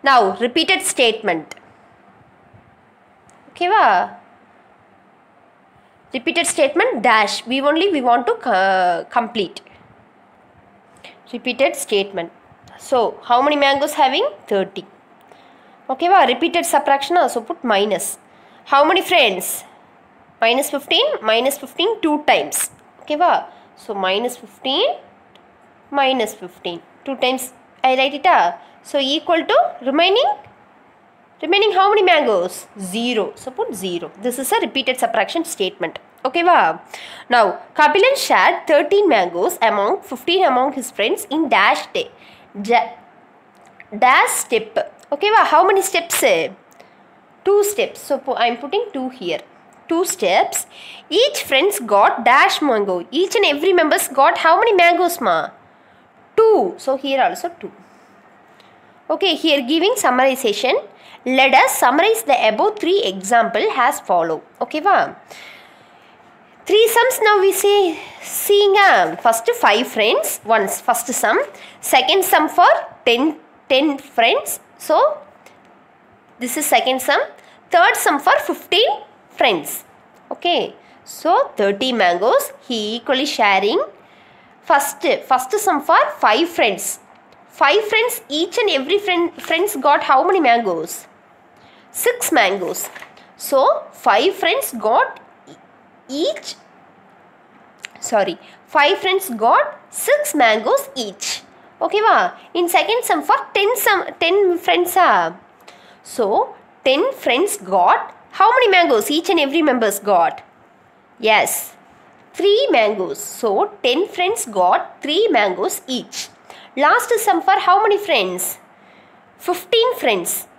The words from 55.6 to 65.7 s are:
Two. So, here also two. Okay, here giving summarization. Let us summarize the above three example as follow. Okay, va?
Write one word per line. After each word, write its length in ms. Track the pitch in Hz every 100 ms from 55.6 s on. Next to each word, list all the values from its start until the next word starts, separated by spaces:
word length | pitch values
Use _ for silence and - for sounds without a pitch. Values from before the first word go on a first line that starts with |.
| _ _ _ _ _ _ _ -
Two. 380 | 440 381 190 -
So, 200 | - 262
here 260 | 277 269
also 260 | 196 180 349
two. 240 | 349 202 - - _ _ _ _ _ _ _ - _ _ _ -
Okay, 240 | 320 381
here 260 | 320 320 285
giving 340 | 240 320 370
summarization. 800 | 508 302 247 269 254 226 208 254 466 - - - - 247
Let 260 | 262 269
us 240 | 262 523 -
summarize 440 | 262 285 403 440
the 140 | - 254 220
above 300 | 214 392 427
three 240 | - 392
example 640 | 196 190 190 233 226 214 427 269
as 240 | 240 -
follow. 420 | - 180 165 156 - _
Okay, 200 | 247 302
va? 360 | 370 320 156 - - - - - -